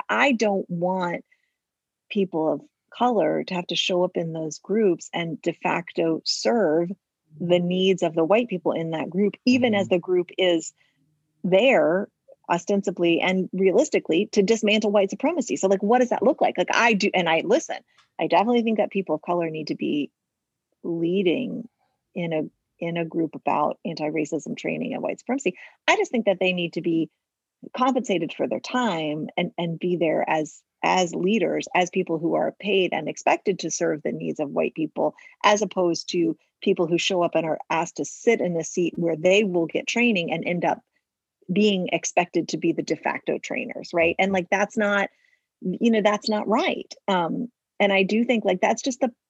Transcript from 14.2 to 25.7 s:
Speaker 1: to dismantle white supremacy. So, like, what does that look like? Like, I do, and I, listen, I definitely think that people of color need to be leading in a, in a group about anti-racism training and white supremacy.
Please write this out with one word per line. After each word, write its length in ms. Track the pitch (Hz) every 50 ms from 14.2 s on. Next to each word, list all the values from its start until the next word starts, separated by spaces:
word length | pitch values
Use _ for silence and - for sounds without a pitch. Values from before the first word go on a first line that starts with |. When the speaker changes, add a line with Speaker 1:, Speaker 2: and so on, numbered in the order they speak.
| - -
Speaker 1:
to 100 | - 214
dismantle 500 | 196 190 226 220 - 202 214 220 214 208
white 180 | 202 208 196 190
supremacy. 440 | - - - 294 359 330 - - -
So, 120 | 147 - 190
like, 160 | 196 190 -
what 160 | 202 240 247
does 100 | 254 247
that 140 | - - -
look 180 | 247 320 -
like? 160 | - - - -
Like, 160 | 180 - -
I 200 | - 226 240 226
do, 180 | 185 208 196 -
and 160 | 190 175 165
I, 120 | 160 165 -
listen, 320 | 170 226 320 - - - - - _ _ _ _ _ _ -
I 80 | 165 156
definitely 360 | 165 170 202 233 240 240 220
think 140 | 226 220 208
that 120 | 190 -
people 240 | - 196 190 - 156
of 60 | 151
color 280 | - - 175 175 170 160
need 180 | 156 156 156 151
to 80 | 151
be 340 | - - - 147 147 139 - _ _ _ _ _ _ _ _ _ _ _ _ _ _ -
leading 840 | 180 170 170 165 165 180 196 196 175 151 131 123 - - - - - _ _ _ _ _ _ _ _ -
in 180 | 180 175 165 160
a, 100 | 156 151 - - _ _ _ _ - 165
in 140 | 170 165 170
a 80 | 165
group 300 | 160 - 165 165 151 -
about 420 | 143 - - - 147 147 160 - - -
anti-racism 720 | 180 160 - 156 151 156 160 156 151 170 147 - - 160 -
training 360 | - 165 165 156 160 143 -
and 100 | - -
white 160 | - - -
supremacy. 380 | - - 240 277 - - 180 - - -